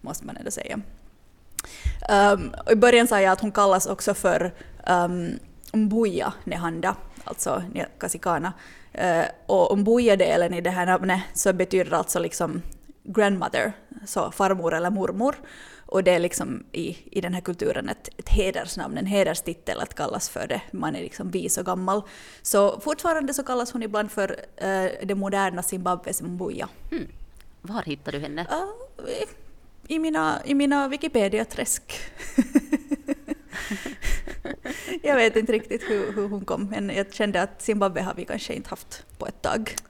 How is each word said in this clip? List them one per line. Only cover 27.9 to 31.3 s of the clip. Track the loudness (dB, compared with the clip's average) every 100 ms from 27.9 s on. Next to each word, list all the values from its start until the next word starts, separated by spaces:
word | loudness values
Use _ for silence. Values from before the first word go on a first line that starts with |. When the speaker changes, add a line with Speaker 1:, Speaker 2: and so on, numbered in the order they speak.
| -6 -6
Speaker 2:
du | -8
henne? | -6 -8 -4
Speaker 1:
Eh, | -4 -4 -10 -16 -12 -8
i, | -6 -8 -12 -20 -20 -20 -20 -6 -2
i |
mina, | 0 0 0 -2 0
i |
mina | 2 4 2 0
Wikipedia-träsk. | -2 0 2 2